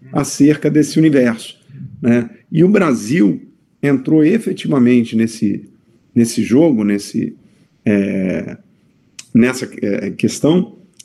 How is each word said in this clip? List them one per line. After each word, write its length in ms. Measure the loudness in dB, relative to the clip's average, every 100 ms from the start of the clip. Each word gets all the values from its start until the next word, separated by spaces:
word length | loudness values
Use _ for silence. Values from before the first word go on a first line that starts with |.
| -8
acerca 580 | -6 -4 2 2 2 0
desse 280 | 0 0 2
universo, 600 | 2 4 2 -2 -10 -20 _ -20 -18 -6
né? 300 | 0 0 -2 -12 -4
E 140 | 2
o 40 | 2
Brasil 760 | 4 2 -2 -2 0 0 0 -10 _ _ -4
entrou 420 | -2 0 2 2
efetivamente 920 | 2 0 -2 -6 -2 2 4 2 2
nesse, 540 | -2 -2 -2 -4 -4 -10 _ _ _ _
nesse 280 | 0 0 0
jogo, 400 | 0 2 4 2
nesse, 540 | 0 -2 -4 -6 -6 -10 _ _ _ _
é, 720 | -2 0 0 -4 -4 -6 -8 -14 _ _ _ _ _ -20 -2
nessa, 340 | 2 2 0 -10 -8
é, 280 | -6 -4 -6
questão, 680 | -4 -4 -2 0 0 -2 -12 _ _